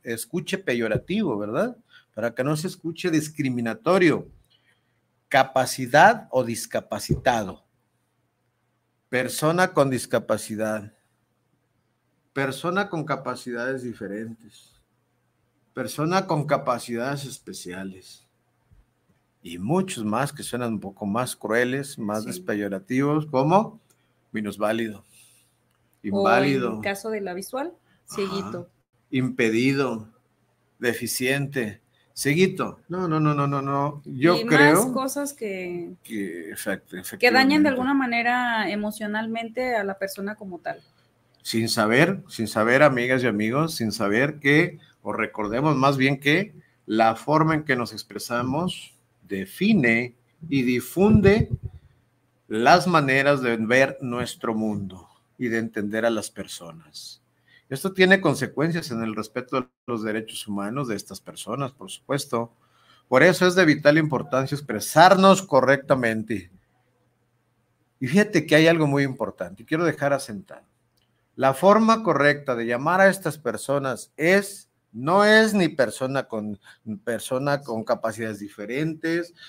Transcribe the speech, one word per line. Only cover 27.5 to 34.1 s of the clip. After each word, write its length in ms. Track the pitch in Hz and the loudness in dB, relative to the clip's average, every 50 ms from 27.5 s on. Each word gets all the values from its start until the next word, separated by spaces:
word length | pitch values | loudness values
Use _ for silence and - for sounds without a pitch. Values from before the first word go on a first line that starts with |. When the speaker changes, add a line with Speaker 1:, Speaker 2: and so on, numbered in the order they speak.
| - 262 294 349 349 _ _ _ _ _ _ - | -8 -8 -8 -8 -10 _ _ _ _ _ _ -12
Speaker 1:
Ajá. 60 | - | -8
Speaker 2:
cieguito. 520 | 208 196 190 196 196 190 202 - 175 175 - _ _ _ _ _ _ _ - | -6 -6 -4 -4 -6 -6 -8 -10 -12 -12 -14 _ _ _ _ _ _ _ -4
Speaker 1:
Impedido, 1000 | - 131 127 123 - - 120 110 110 117 127 135 139 139 139 123 117 110 107 - _ _ _ _ _ _ _ _ _ _ _ _ _ - | -2 -2 -2 -2 0 0 0 2 2 2 2 2 2 2 0 -2 -2 -6 -10 -14 _ _ _ _ _ _ _ _ _ _ _ _ _ -4
deficiente, 1040 | 127 120 110 - 120 113 - - 127 127 139 143 143 143 139 135 117 104 98 - _ _ _ _ _ _ - | -2 -2 -2 -2 -4 -6 -4 -2 0 0 0 0 -2 -4 -4 -4 -4 -6 -8 -12 _ _ _ _ _ _ -10
cieguito. 680 | - - 139 127 120 185 - - - 123 - - - _ - | -6 -2 0 2 2 2 2 0 -2 -6 -6 -8 -12 _ -10
No, 180 | 170 185 185 165 | -8 -6 -4 -2
no, 120 | 156 156 | 0 2
no, 140 | 151 151 147 | 2 2 2
no, 120 | 143 143 | 0 0
no, 160 | 143 139 139 | -2 -2 -4
no. 400 | 135 139 139 139 139 143 143 - - | -4 -2 -2 -2 -2 -4 -6 -8 -14
Yo 320 | 151 | -12